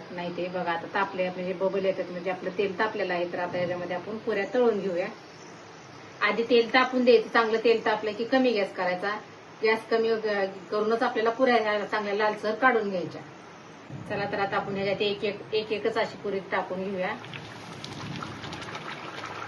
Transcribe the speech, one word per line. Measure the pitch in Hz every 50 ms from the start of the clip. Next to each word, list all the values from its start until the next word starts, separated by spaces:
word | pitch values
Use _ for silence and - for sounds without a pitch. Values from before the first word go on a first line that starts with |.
| - -
नाही. | 185 175 175 175 175 175
ते | 175 180
बघा, | 180 185 175 170
आता | 170 165 - - -
तापलंय, | 208 196 190 - 185 185 180
म्हणजे | 175 185 180 180 185
बबल | 175 190 190 185 196 190
येतात, | 190 185 185 175 175
म्हणजे | 180 180 175 190
आपलं | 180 - - 185 180 -
तेल | 202 185 185 -
तापलेलं | 220 220 220 214 196 180 180
आहे. | 175 175 175 180
तर | 180
आता | 175 175 180 180
याच्यामध्ये | 180 175 180 175 180 180 185
आपण | 180 180 196 214 220
पुऱ्या | - 233 208 196 196 190 -
तळून | 247 247 233 214 202
घेऊया. | 180 196 175 170 190 214 240 - - - - - - - - - - - - - - - - - - - - -
आधी | 214 208 208 208 226
तेल | - 254 233 233 220 -
तापून | 262 254 247 254 254 247
द्यायचं, | 240 233 220 220 -
चांगलं | - 240 226 220 220 220 -
तेल | 240 226 220 -
तापलं | 226 214 214 214 214
की | 208 220 233
कमी | 226 262 262 254 247
गॅस | 226 202 196 190 -
करायचा. | - 185 180 180 180 190 202 208 220 - - - - - - - - -
गॅस | 220 220 220 - -
कमी, | 240 226 226 226
अ, | 226 214 208 214 208 202 190 190 190 190 175 -
करूनच | - 214 214 214 226 226 262
आपल्याला | 240 - 254 226 226
पुऱ्या | 226 - 262 247 240
ह्या | 226 220 214 208 208 196
चांगल्या | 190 - 214 208 202 202
लालसर | 202 214 214 208 - - 208 226
काढून | - 269 262 240 220 202 202
घ्यायच्या. | 190 180 165 147 - 156 - - - - - - - - - - - - - - - - - -
चला | 208 196 202 196
तर | 202 202
आता | 196 190 208 202
आपण | - 202 196
ह्याच्यात | 196 190 202 190 185
एक | 220 202 196 - -
एक, | 202 190 - - - -
एक | 214 214 -
एकच | 226 202 170 220 220 226
अशी | 214 - - - -
पुरी | 208 190 190 185 -
टाकून | - 185 185 - 190 185 190
घेऊया. | 196 202 180 180 160 - - - - - - - - - - - - - - - - - - 127 - - - - - - - - - - - - - - - - - - - - - - - - - - - -